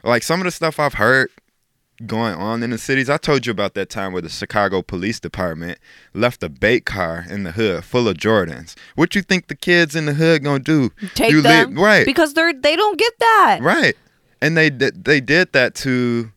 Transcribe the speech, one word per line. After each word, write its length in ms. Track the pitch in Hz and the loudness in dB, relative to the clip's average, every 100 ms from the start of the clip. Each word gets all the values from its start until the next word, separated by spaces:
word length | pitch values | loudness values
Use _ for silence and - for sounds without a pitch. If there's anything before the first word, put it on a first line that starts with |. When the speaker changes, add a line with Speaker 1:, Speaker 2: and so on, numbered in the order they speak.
Speaker 1:
Like, 200 | 110 120 | 0 -2
some 180 | - 170 | 0 -2
of 60 | 180 | -2
the 40 | |
stuff 300 | - 165 151 | -4 -6 -2
I've 140 | 147 | -4
heard 340 | 127 107 131 127 _ _ _ _ _ _ _ 113 | 2 4 4 2 _ _ _ _ _ _ _ -8
going 280 | 110 113 | -4 -4
on 280 | 82 104 117 | -4 -6 -4
in 80 | 117 | -4
the 80 | 117 | -6
cities. 300 | - 135 127 | -2 -2 0
I 100 | 151 | -2
told 280 | - 139 123 | 0 -2 -2
you 60 | |
about 220 | 104 101 | -4 -4
that 140 | 101 95 | -4 -8
time 240 | 110 95 | -8 -6
where 100 | 92 | -6
the 60 | 80 | -8
Chicago 540 | - 101 107 98 92 | -12 -4 0 0 -2
Police 380 | - 92 98 113 | -4 -6 -6 -6
Department 580 | 82 - 90 80 85 - _ - _ | -10 -6 -6 -6 -12 -14 _ -20 _
left 300 | 95 120 - | -2 -2 -2
a 60 | 85 | -12
bait 360 | 69 104 123 - | -2 0 0 -2
car 380 | 101 85 82 85 | -4 -4 -6 -10
in 140 | 101 | -10
the 80 | 92 | -8
hood 320 | 92 110 85 | -2 -2 -2
full 240 | - 123 117 | -4 -2 -2
of 80 | 85 | -2
Jordans. 580 | 104 110 85 65 80 - - - | 0 0 0 -8 -16 -20 -12 -2
What 180 | 170 | 0
you 80 | 202 | -2
think 240 | 180 185 - | -2 -4 -4
the 60 | |
kids 400 | 143 - 175 165 | -10 0 2 2
in 120 | 160 147 | -2 -4
the 80 | |
hood 280 | 143 160 160 | 0 2 2
gonna 140 | 143 139 | 0 -4
do? 320 | 127 156 120 - 196 | 0 2 0 -4 -10
Speaker 2:
Take 160 | - 220 | -2 2
Speaker 1:
You 100 | 151 | 4
Speaker 2:
them? 340 | 143 226 254 | 6 4 2
Speaker 1:
live, 40 | 156 | 2
right. 220 | 202 196 117 | 4 4 4
Speaker 2:
Because 280 | 277 311 | 2 0
they're, 180 | 302 339 | 2 0
they 220 | 269 294 | 0 0
don't 240 | 330 427 320 | 2 0 0
get 200 | 453 _ | -2 _
that. 380 | 453 440 311 190 | 2 4 4 4
Speaker 1:
Right. 340 | 135 320 170 - _ _ _ _ | 2 2 2 0 _ _ _ _
And 140 | 147 165 | 0 4
they 140 | 156 | 2
d-, 200 | 127 139 | 2 -2
they 260 | - 110 147 | -2 0 0
did 320 | 127 160 185 | 2 0 2
that 220 | 139 123 - | 2 2 -2
to 560 | 135 127 123 117 113 | -2 0 0 -2 -6